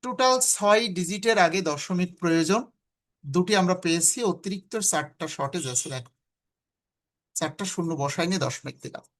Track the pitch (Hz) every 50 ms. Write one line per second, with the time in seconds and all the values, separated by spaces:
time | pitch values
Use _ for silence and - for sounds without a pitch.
0 | - 247 247 190 262 254 254 254 254 - - - 208 208 208 220 233 220 180 175
1 | 180 160 196 202 196 226 226 202 180 165 160 190 180 160 147 139 - - 185 175
2 | 180 180 - _ 175 170 165 165 165 156 196 226 247 - _ _ _ _ _ _
3 | _ _ _ _ _ 143 135 175 180 180 214 196 185 180 185 180 - 170 165 170
4 | 165 - - 247 240 202 175 - - - 190 196 - _ - 220 196 - - 151
5 | 143 - _ _ 165 156 - - 139 135 - 180 151 131 123 123 - - 135 131
6 | 123 - _ _ _ _ _ _ _ _ _ _ _ _ _ _ _ _ _ _
7 | _ _ _ _ _ _ _ - 170 151 151 - 202 190 - - 170 165 165 143
8 | 139 143 143 - 170 170 190 190 143 127 123 - - 139 135 _ - - - -
9 | - _ _